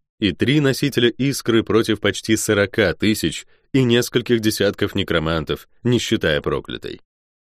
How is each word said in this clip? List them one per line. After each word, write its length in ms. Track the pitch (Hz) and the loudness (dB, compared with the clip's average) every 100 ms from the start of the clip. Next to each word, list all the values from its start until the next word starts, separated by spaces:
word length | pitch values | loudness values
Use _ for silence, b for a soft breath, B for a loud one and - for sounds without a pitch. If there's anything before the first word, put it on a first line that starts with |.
| _ _ | _ _
и 140 | 202 | -2
три 260 | - 110 151 | 0 0 2
носителя 500 | 139 123 143 - 120 | 2 0 -2 2 0
искры 540 | - 139 123 - 113 | 2 -2 -2 0 0
против 360 | - 107 110 104 | 2 0 0 0
почти 360 | 101 - - 107 | -2 -4 -2 -2
сорока 580 | - 104 101 - 90 | 2 0 2 2 0
тысяч 540 | - 104 107 82 - - _ _ | 0 0 0 -2 -6 -14 _ _
и 100 | 135 | 0
нескольких 560 | 123 120 120 139 113 117 | 4 2 2 -2 0 0
десятков 560 | 110 - 101 - 101 98 | 0 0 -2 0 -2 -2
некромантов, 720 | - 82 80 82 73 73 - _ | -2 0 0 -2 -2 -6 -8 _
не 140 | 120 120 | 0 0
считая 440 | - 110 85 73 | 0 0 0 0
проклятой. 600 | 76 69 - 60 - 50 _ _ _ _ | -2 -4 -6 -10 -10 -14 _ _ _ _